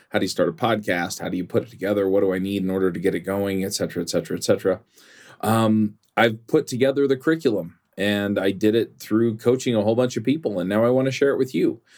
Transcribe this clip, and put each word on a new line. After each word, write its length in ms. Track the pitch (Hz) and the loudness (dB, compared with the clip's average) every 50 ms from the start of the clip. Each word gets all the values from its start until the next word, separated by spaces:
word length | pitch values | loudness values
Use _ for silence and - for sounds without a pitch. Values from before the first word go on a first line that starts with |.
| _ _ | _ _
"How 80 | - 101 | -4 -2
do 60 | 95 | -2
you 20 | 92 | -2
start 220 | - - 87 85 | 0 0 0 0
a 20 | 80 | 0
podcast? 680 | - 127 117 113 107 104 - 90 87 87 87 - - | -2 0 0 0 0 0 -2 -2 -2 -2 -6 -6 -8
How 100 | 87 90 | -8 -6
do 80 | 92 90 | -6 -6
you 80 | 90 | -6
put 160 | - - 113 - | -2 -4 -4 -4
it 80 | - | -4
together? 360 | - - 90 101 104 104 98 95 | -8 -6 -4 -2 0 0 2 2
What 100 | 95 101 | 2 2
do 140 | 98 95 92 | 2 2 0
I 40 | 92 | 0
need 240 | 95 98 101 101 92 | -2 -2 -2 -2 -2
in 60 | 95 | -2
order 240 | 92 95 95 92 87 | 0 0 0 0 0
to 80 | 87 | 0
get 140 | 87 95 92 | -2 -2 -2
it 60 | 87 | -2
going?" 440 | 85 95 98 101 101 98 95 95 95 | -4 -4 -4 -2 -2 -2 -2 -2 -2
Et 80 | 98 - | -4 -4
cetera, 300 | - 92 82 - 87 87 | -4 -6 -4 -4 -6 -6
et 80 | - | -2
cetera, 260 | - 87 85 - - | -4 -4 -4 -4 -6
et 80 | - - | -4 0
cetera. 360 | - 101 95 - 95 92 - - _ _ - - - - - - - - _ | 0 0 2 2 -2 -2 -2 -6 _ _ -20 -20 -20 -20 -20 -20 -20 -14 _
Um, 540 | - 107 113 113 113 110 110 107 107 104 - - _ _ _ | -2 0 2 2 4 4 4 2 2 0 -2 -8 _ _ _
I've 320 | 110 113 117 113 117 - | 2 2 2 2 -2 -4
put 200 | - - 156 139 | 0 0 0 0
together 400 | - 131 117 127 135 131 139 139 131 | 0 -2 0 0 2 2 2 2 2
the 80 | 135 | 0
curriculum, 600 | 131 - 160 160 160 - 131 107 - 82 87 - _ _ _ _ | 0 2 0 0 2 2 0 0 0 -4 -8 -12 _ _ _ _
and 420 | - 98 104 104 104 101 101 101 98 | -4 -2 0 0 0 0 0 0 0
I 120 | 92 98 | 0 0
did 240 | 98 90 104 107 107 | -2 2 2 2 2
it 240 | 117 104 - - _ | 2 0 -2 -6 _
through 400 | - - 107 110 117 117 110 113 | -6 -2 0 2 2 2 0 0
coaching 360 | - 120 127 131 - 127 117 | 0 0 0 2 0 0 0
a 60 | 107 101 | 2 2
whole 120 | 107 113 | 2 2
bunch 220 | 120 127 127 - 120 | 2 0 0 -2 -2
of 60 | 110 | 0
people, 340 | 131 143 160 - 117 101 92 | 0 -2 0 -2 -4 -4 -2
and 100 | 90 92 | -2 0
now 160 | 101 107 117 | 2 2 2
I 60 | 120 | 4
wanna 200 | 127 131 131 135 | 2 2 2 0
share 200 | 131 - - 139 | 0 0 2 2
it 80 | 127 - | 2 0
with 160 | 131 127 - | -2 -2 0
you. 260 | - - - - - _ _ - | 0 0 0 0 -4 _ _ -20